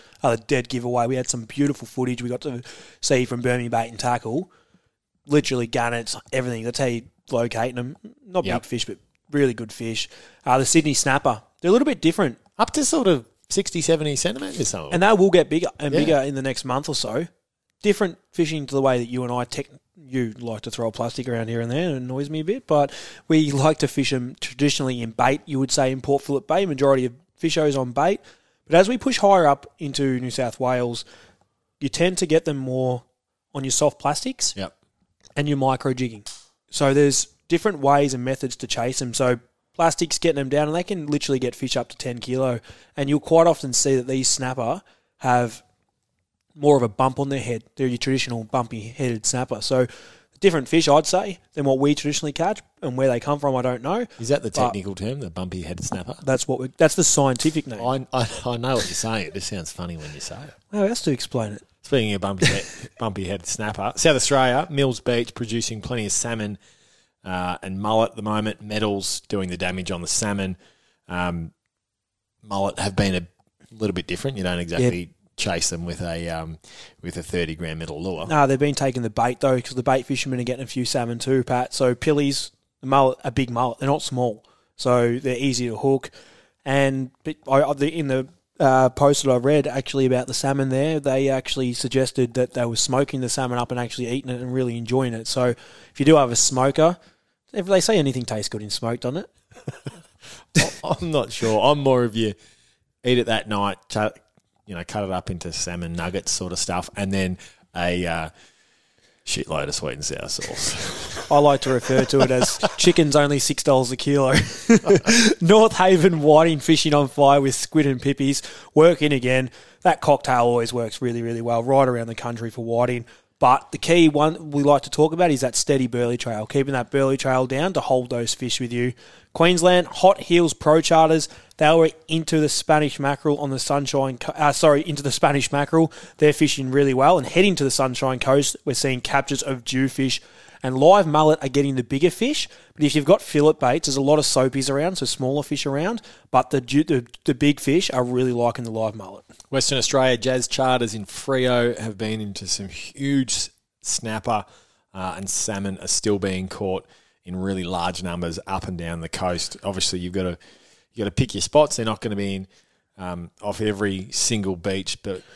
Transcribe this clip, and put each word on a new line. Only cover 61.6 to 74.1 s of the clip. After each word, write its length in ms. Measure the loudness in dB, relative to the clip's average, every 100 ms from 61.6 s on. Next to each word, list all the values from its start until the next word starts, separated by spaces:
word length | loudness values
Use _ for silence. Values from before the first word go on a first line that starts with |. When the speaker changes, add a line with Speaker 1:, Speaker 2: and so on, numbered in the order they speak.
| -16 _
Speaker 2:
Speaking 320 | -2 0 0
of 60 | -2
bumpy 260 | -4 0 0
head, 180 | 0 -6 -14
<laughs> 160 | -18 -8
bumpy-headed 460 | -8 -6 -6 -8 -8
snapper, 460 | -6 -6 -6 -6 0
South 180 | 2 4
Australia, 500 | 4 4 4 2 0
Mills 300 | 0 0 0
Beach 340 | -2 -2 -2
producing 460 | -6 -6 -4 -6 -8
plenty 260 | -8 -6 -4
of 60 |
salmon, 440 | -4 -4 -6 -6 -8 _ _ _ _ _ _
uh, 320 | -8 -6 -4 -6
and 180 | -8 -6
mullet 300 | 0 2 0
at 60 | -2
the 60 |
moment. 400 | -6 -4 -4 -6
Metals 580 | -8 -4 -2 -2 -4 -8 -6
doing 200 | -4 -4
the 60 | -4
damage 340 | -6 -6 -6
on 100 | -8
the 60 | -6
salmon. 500 | -4 -4 -4 -4 -8 _ _ _ _ -10
Um, 440 | -6 -4 -6 -10 -16 _ _ _ _ _ _ _ _
mullet 360 | -8 -4 -4 -4
have 160 | -4 -2
been 180 | 0
a 120 | -2 -6 _ _ _ _
little 220 | -6 -4
bit 120 | -4
different. 300 | -6